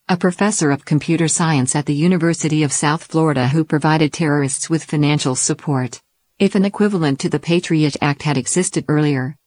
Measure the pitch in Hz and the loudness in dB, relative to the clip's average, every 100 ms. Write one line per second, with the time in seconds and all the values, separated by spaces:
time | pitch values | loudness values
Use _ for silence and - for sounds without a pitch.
0 | - 180 185 - 202 220 151 139 - 151 | -4 0 0 0 0 0 0 0 0 0
1 | - 160 160 - 165 143 127 151 147 147 | 0 0 0 0 0 2 0 -2 -2 0
2 | 170 185 170 165 160 156 147 - 147 165 | 2 2 2 0 0 0 0 0 -2 -2
3 | - 160 160 131 127 160 156 151 156 160 | -2 0 2 2 0 0 0 0 2 2
4 | 151 - 160 147 139 - - 160 - 151 | 0 0 0 0 0 -4 -4 -4 -2 0
5 | 147 147 143 127 - 151 - 135 123 - | 2 2 0 -2 -2 -4 -2 -2 -4 -8
6 | _ _ _ - 196 208 196 - 208 196 | _ _ _ -2 0 2 0 2 0 2
7 | 151 139 180 151 - 175 - 160 151 - | 0 0 -2 -4 0 0 2 0 0 0
8 | 147 143 151 135 - 185 185 160 - 151 | -2 -2 -2 -2 -2 -2 -2 -2 -2 0
9 | 147 139 127 - | 2 0 -4 -10